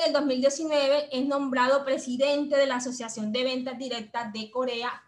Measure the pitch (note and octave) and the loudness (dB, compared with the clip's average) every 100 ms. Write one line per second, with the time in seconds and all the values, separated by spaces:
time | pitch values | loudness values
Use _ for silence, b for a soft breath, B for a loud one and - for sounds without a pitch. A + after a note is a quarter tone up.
0 | D#4+ C#4+ D4 B3+ C#4 - D#4 D4 C#4 D4 | 4 2 2 4 2 2 0 2 4 2
1 | D4 B3+ C#4 C#4 C4+ B3+ B3+ C4+ C4+ C4+ | 2 -2 0 0 0 2 4 4 2 -2
2 | B3 B3 C#4 C#4+ C#4+ C#4 C4+ B3+ B3+ B3 | -2 0 2 2 2 2 4 2 -4 -6
3 | A3+ - G#3+ A#3+ C4 B3+ B3+ A#3+ C4 A#3 | -8 -6 -4 -2 -2 -2 -4 -6 -6 -8
4 | G#3+ A#3 G#3+ G#3+ G#3+ B3+ B3+ A#3 A#3+ - | -6 -8 -6 -8 -6 -4 -2 -2 -6 -8